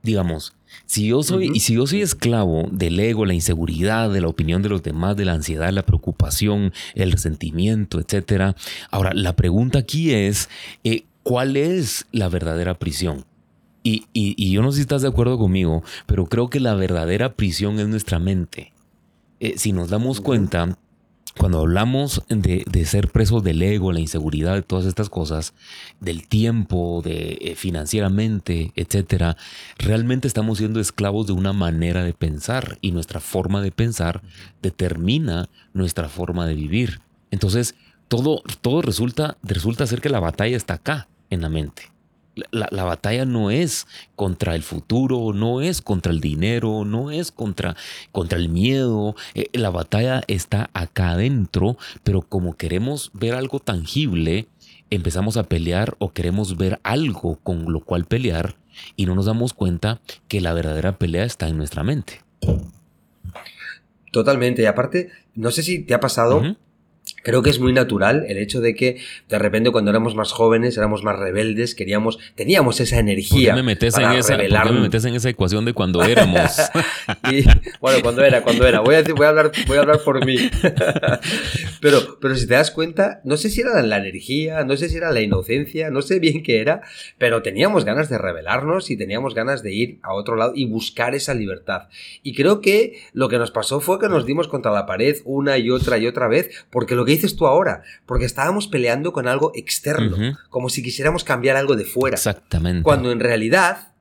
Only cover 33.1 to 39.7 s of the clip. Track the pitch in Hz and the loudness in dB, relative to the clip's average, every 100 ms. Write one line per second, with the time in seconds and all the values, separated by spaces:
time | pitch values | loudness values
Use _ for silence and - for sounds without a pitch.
33.1 | 87 - 95 92 101 98 - 117 110 85 | -10 -6 -4 -2 -2 -2 0 -2 0 -4
34.1 | 87 - - - _ 95 - 90 80 87 | -4 -12 -20 -20 _ -6 -2 -4 -2 0
35.1 | 143 147 82 - _ _ 95 92 80 80 | 0 0 -4 -6 _ _ -4 -4 -2 -6
36.1 | 87 90 87 85 76 76 98 120 - _ | -6 -6 -2 -2 -2 -2 -2 -2 -6 _
37.1 | _ _ 98 101 107 120 - _ _ _ | _ _ -2 0 0 -2 -8 _ _ _
38.1 | 117 135 151 - - 120 147 131 98 120 | -2 0 -2 -6 -6 -2 0 0 -2 -2
39.1 | 120 151 - - 90 95 | -2 -4 -6 -6 -4 -2